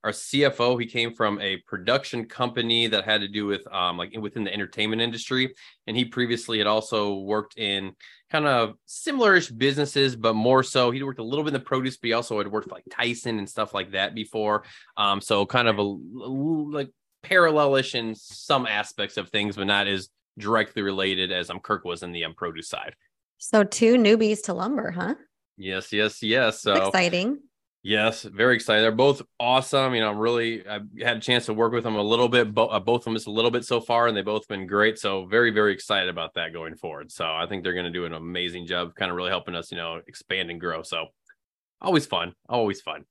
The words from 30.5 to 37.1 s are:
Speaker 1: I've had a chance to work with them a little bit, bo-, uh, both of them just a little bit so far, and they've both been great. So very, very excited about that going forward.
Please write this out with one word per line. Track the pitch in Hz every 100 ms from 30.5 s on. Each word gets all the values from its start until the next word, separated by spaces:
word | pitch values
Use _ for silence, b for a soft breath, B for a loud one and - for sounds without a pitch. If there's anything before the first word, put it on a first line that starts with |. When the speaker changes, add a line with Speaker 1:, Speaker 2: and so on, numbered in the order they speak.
| 113 95
Speaker 1:
I've | 104 104 113
had | 120 113
a |
chance | - 123 117
to |
work | 110 113
with | 117
them | 113 107
a |
little | 104 117 123
bit, | 123 110
bo-, | 107 117
uh, | 107
both | 95 120
of | 117
them |
just | 113 107
a |
little | 107 117
bit | 120 113
so | 120
far, | 113 117 120
and | 107
they've | 98
both | 107 -
been | 101 92
great. | 101 107 110
So | 104 98 90
very, | 110 120
very | 107 104
excited | 95 - 101 90
about | 85 80 -
that | 80
going | 85 80 80
forward. | 85 73 78